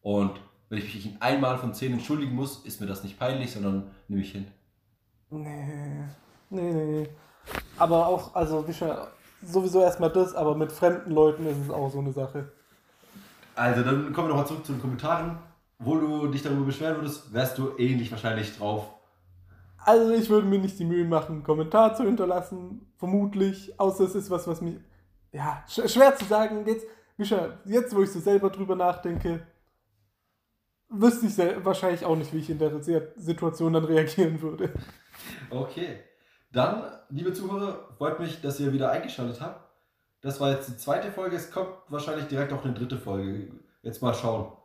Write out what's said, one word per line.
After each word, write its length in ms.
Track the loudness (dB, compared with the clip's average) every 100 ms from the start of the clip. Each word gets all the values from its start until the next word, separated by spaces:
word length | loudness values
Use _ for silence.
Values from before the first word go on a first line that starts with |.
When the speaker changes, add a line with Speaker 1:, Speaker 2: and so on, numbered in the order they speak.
Speaker 1:
Und 320 | 0 0 0 -2 -18 _ _
wenn 100 | -10
ich 140 | -8
mich 280 | -10 -10 -2
einmal 360 | 0 2 2 0
von 160 | -4
zehn 180 | -4 -4
entschuldigen 420 | -4 -2 -2 -2
muss, 300 | -4 -4 -8
ist 160 | -16 -10
mir 60 | -8
das 180 | -8
nicht 140 | -10 -4
peinlich, 340 | -4 -2 -6
sondern 380 | -4 -2 -2 -6 -18 -6
nehme 140 | -4
ich 100 | -4
hin. 160 | -8 -12 _ _ _ _ _ _ _ _
Speaker 2:
Nee, 760 | -12 -10 -10 -10 -10 -10 -10 -12 -16 _ _ _
nee, 220 | -6 -2
nee. 360 | -2 -2 -2 -4 -10 -20 _ -12 -12 -12 0
Aber 280 | 4 4 4
auch, 280 | 0 -2
also, 320 | -2 0 -2 -4
wie 60 |
schon, 180 | -4 -4 -4 -10 -16 -20 _
sowieso 380 | -2 0 4 6
erstmal 300 | 6 6 2
das, 240 | 4 2
aber 200 | 2 0
mit 180 | 2 -2
fremden 380 | 4 4 4 0
Leuten 340 | 6 6 6 -2
ist 120 | -4
es 120 | -4
auch 200 | -2 -2
so 80 | -2
eine 140 | -4
Sache. 380 | -4 -6 -6 -12 -16 _ _ _ _ _ -20 -20 -20 -14
Speaker 1:
Also, 280 | 0 2 4
dann 300 | 2 2 0
kommen 140 | -2 2
wir 20 |
nochmal 160 | 2 0
zurück 180 | -4
zu 80 | -6
den 80 | -6
Kommentaren. 580 | -4 -4 -2 -2 -2 -8 -14 _ _ _
Wo 180 | 0 2
du 320 | 2 0 -2
dich 140 | -2
darüber 220 | -2 0
beschweren 320 | 0 -2 -2 -2
würdest, 380 | -4 -8 -6
wärst 240 | -2 -2 -2
du 180 | -4 0
ähnlich 340 | 0 2 -2
wahrscheinlich 460 | -4 -4 -2 -6 -6
drauf. 320 | -4 -4 -6 -18 _ _ _ -20 -20 -20 -20 -2
Speaker 2:
Also, 280 | 6 8 8
ich 160 | 4 6
würde 160 | 6 6
mir 120 | 2
nicht 200 | 2 -2
die 60 | 0
Mühe 180 | 0
machen, 320 | 2 2 0 -8
einen 80 |
Kommentar 500 | 0 0 4 6 6
zu 100 | 4
hinterlassen. 880 | 0 2 2 0 -4 -10 -12 -14 -18 _
Vermutlich, 840 | 0 2 2 2 0 0 -10 0
außer 260 | 0 4
es 100 | 2
ist 160 | 2 -2
was, 180 | -4 -2
was 120 | -4
mich, 140 | -6 -8 -16 _ _ _ _
ja, 300 | -8 -6 -6 -8
sch-, 180 | -4 0
schwer 280 | 10 10 8
zu 80 |
sagen. 400 | 2 2 2 0 -2
Jetzt, 200 | -2 -4 -18 _ -8
Mischa, 400 | 0 0 0 -8
jetzt, 300 | 0 0 2
wo 80 | 2
ich 80 | 2
so 100 | 2
selber 300 | 4 4 4
drüber 240 | -2 -4
nachdenke, 720 | 2 2 0 -4 -2 -2 -4 -8 _ _ _ _ _ _ _ _ _ _ _ _ _ _
wüsste 380 | 6 6 6 0
ich 80 |
sel-, 300 | 2 2 2
wahrscheinlich 400 | 0 2 0 0
auch 120 | 0 0
nicht, 160 | 0
wie 60 | -6
ich 120 | -4
in 80 | -2
der 240 | 0 -2
Se-, 300 | 0 0 0 -10
Situation 560 | -6 -2 -2 0 2
dann 100 | 2
reagieren 560 | 4 4 4 2 2 2
würde. 320 | -6 -4 -4 -4 -12 -20 _ -20 -18 -16 -10
Speaker 1:
Okay. 500 | -8 -6 -6 -8 -10 -18 _ _ _ _
Dann, 320 | 0 0 0 -6 -14 _
liebe 220 | -4 -4
Zuhörer, 580 | -4 -6 -4 -6 -8 -16 -6
freut 200 | -4 -4
mich, 220 | -6 -6
dass 180 | -6 -2
ihr 120 | 0
wieder 180 | 0 0
eingeschaltet 500 | 0 -4 -6 -8 -6
habt. 200 | -12 -14 _ _ _ _ _ _
Das 180 | -10 -2
war 100 | 0
jetzt 180 | 0 -4
die 80 | -10
zweite 360 | -2 -2 -2
Folge. 240 | -6 -4 -4
Es 140 | -6
kommt 200 | -6 -6 -8 _
wahrscheinlich 380 | -8 -6 -6 -4
direkt 240 | -4 -2
auch 120 | -4
eine 80 | -4
dritte 240 | -4 -6 -6
Folge. 520 | -6 -4 -4 -6 -10 -16 _ _
Jetzt 180 | -12 -4
mal 120 | -2
schauen. 380 | 0 -2 -2 -6 -12